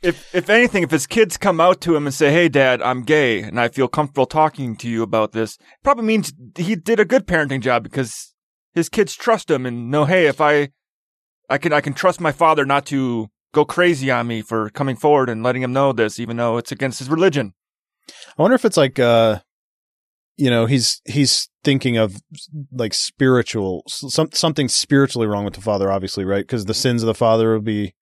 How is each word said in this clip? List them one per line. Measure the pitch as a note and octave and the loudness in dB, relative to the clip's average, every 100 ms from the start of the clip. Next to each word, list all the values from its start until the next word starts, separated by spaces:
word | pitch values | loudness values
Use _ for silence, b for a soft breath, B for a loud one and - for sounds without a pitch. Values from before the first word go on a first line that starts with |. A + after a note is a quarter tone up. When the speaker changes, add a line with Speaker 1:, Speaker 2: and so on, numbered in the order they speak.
Speaker 1:
If, | F3+ E3+ - | -6 -8 -6
if | F3+ F3+ | -6 2
anything, | A3 A#3+ G#3 | 2 2 0
if | D#3+ | 0
his | D#3+ - | -2 -2
kids | A3+ G#3+ - | 0 0 0
come | G3+ E3 | -2 2
out | F3 F3+ | 2 2
to | E3+ D#3 | 0 0
him | D3 | 0
and | |
say, | C#3 D3 | 0 2
"Hey, | D#3+ E3+ | 4 4
Dad, | C#3 C3 B2+ | 4 2 2
I'm | - B2+ | -2 -4
gay, | A#2 D3+ C3 G#2+ | 0 2 2 0
and | G#2 A2+ | -4 -2
I | A#2+ | -2
feel | A#2+ B2+ | 0 -2
comfortable | - C#3+ C#3+ B2+ | -2 -4 -2 -2
talking | D#3 D#3 - B2+ G#2+ | 2 0 0 -10 -8
to | A#2 | -6
you | A2+ | -4
about | A2 A2 G#2+ | -2 0 -2
this," | A2+ A2 - b b | -2 -6 -6 b b
probably | C#4 C4+ A3 | -2 0 0
means | A3 - D3 B2 - | 0 -2 -12 -18 -8
he | F3 G#3+ | -4 -4
did | F#3 A3+ | 0 2
a | G3 | 4
good | C4 - | 2 2
parenting | E3+ D3 C3+ | -2 -2 -2
job | A#2 A#2+ | 0 0
because | - C#3 A#2+ - - _ _ _ _ | -2 -6 -6 -8 -18 _ _ _ _
his | - E3 | -4 -2
kids | - G3 | 0 -2
trust | - - E3+ - | -2 0 -2 0
him | D3 B2+ | -2 -2
and | A#2+ A#2 | -8 -2
know, | D3 D3 | 0 2
"Hey, | F#3 D#3 | 4 2
if | C3+ | 2
I, | D3+ D3 C#3+ _ _ _ _ _ _ _ _ | 2 2 0 _ _ _ _ _ _ _ _
I | C#3 | -2
can, | E3+ | 2
I | D3 | 0
can | C#3+ | 0
trust | C3+ F#3 F3 | 0 0 0
my | E3 | -4
father | C#3 E3 D#3 | 2 2 2
not | C#3 C#3+ C#3 | 2 0 0
to | C#3 C3 A#2+ A2 _ _ | -4 -2 -4 -8 _ _
go | - C#3+ | 0 0
crazy | - F3 D3+ C3+ | 2 2 2 0
on | B2 A#2+ | -2 -2
me | A2+ | -6
for | G#2+ A2+ G#2+ | -4 -4 -4
coming | - C#3 A#2+ | -4 -4 0
forward | D3+ D3 B2+ | 2 2 2
and | A2 | -2
letting | A#2+ B2 | -2 -2
him | B2+ | -2
know | C3 C#3 | 0 0
this, | A2+ G#2+ - | 0 -2 -2
even | A#2 A#2 | -8 -4
though | A#2+ A#2 | -2 -2
it's | - | -6
against | - C3+ A#2 | -6 -6 -6
his | C3 | -4
religion." | D#3+ F#3 C#3+ G#2+ _ _ _ _ _ B B B - | 2 2 2 -6 _ _ _ _ _ B B B 0
Speaker 2:
I | |
wonder | F3 B3+ | 2 2
if | |
it's | A3 E3+ | 2 2
like, | C3+ C3 | 0 2
uh, | A#2+ A#2 A2+ G#2 _ _ _ _ _ _ _ _ _ - | 4 4 4 0 _ _ _ _ _ _ _ _ _ -2
you | C3+ | 2
know, | A#2 A2+ | 2 2
he's, | C3+ A#2 - - | 0 0 -4 -6
he's | B2+ C3+ - - _ | 0 0 0 -4 _
thinking | - C3+ C3 A#2 | 0 0 0 0
of, | A2 G2 _ D3+ - D3+ C#3 | 0 -2 _ -20 -18 -16 -14
like, | B2+ A2 - | -6 -6 -4
spiritual, | - _ C3 B2+ A2+ A2+ F#2+ F2+ - | -8 _ 2 4 0 -4 -4 -6 -10
s-, | - C#3 | -12 -6
some, | - D#3+ | -2 -2
something | - E3 D#3 C3 | 0 -2 0 -2
spiritually | - - C#3+ C#3 A#2+ A2 | -2 2 2 2 0 -2
wrong | G#2 G#2 | -2 -6
with | |
the | F#2+ | -6
father, | G#2 G2+ G2 | -4 0 0
obviously, | G2 F#2 - F#2+ | -2 -4 -6 -2
right? | G2+ G2+ | -2 -2
'Cause | B2 G2 | -6 -4
the | |
sins | A2 C3 A#2+ | -2 0 0
of | A2+ | -2
the | |
father | G#2+ A#2 A2+ A2+ | 0 2 4 2
will | A2 | 0
be | G#2+ G#2 G2+ _ | -2 -4 -6 _